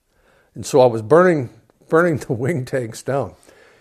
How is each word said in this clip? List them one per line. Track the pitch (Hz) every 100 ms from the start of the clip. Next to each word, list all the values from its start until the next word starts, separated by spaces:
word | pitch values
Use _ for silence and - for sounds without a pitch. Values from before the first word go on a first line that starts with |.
| _ _ _ _ _
And | 135
so | 101 139
I | 127
was | 113
burning, | 107 160 185 156 120 _ _ _ -
burning | 160 175 143
the | -
wing | 113 127 160
tanks | 123 135 113 -
down, | - 139 101 - _ _ _ _